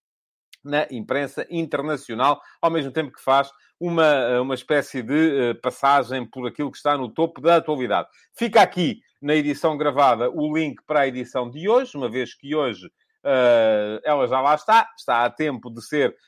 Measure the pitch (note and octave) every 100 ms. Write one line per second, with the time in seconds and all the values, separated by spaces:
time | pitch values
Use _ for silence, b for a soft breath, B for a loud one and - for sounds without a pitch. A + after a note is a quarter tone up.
0 | _ _ _ _ _ - C#3+ D3 D3+ B2
1 | G#2+ C3+ C#3 - - E3+ E3 C#3+ D3+ C#3
2 | - A2+ C3+ C#3+ B B E3+ E3 C3+ D#3+
3 | C#3+ - - C3+ C#3 b b - E3+ E3
4 | D#3 C#3 B2 B2 C3 B2+ - D3 C3+ C3
5 | A2 D3 D#3+ C#3 A#2+ A2 B2 - C#3 C#3+
6 | A#2 C3 A2+ C3 B2 C3 D3 - D3 C#3+
7 | A#2+ - E3 C3 D#3 E3+ D#3+ C#3+ A#2 F#2
8 | - b b - A3+ A3+ F#3+ - D#3 G2+
9 | b b C#3+ D#3 D3 C#3+ D#3+ D3 D3 C3
10 | C3+ A2+ B2 D#3+ D3+ D#3 D#3 A#2+ - D3+
11 | C3+ B2+ B2 C3 A#2+ C#3 F#3+ A#3+ C4 D3
12 | B2 B2+ A#2 - C#3 D3+ C3 F2+ F#2 _
13 | _ _ C#3+ C3 B2 A#2 A2 G#2+ G#2 G#2+
14 | - D3 B2 C3 C#3 D3+ - A3+ A3 -
15 | - A#2+ A#2+ - D3+ B2 A#2 A#2 - D3+
16 | B2+ -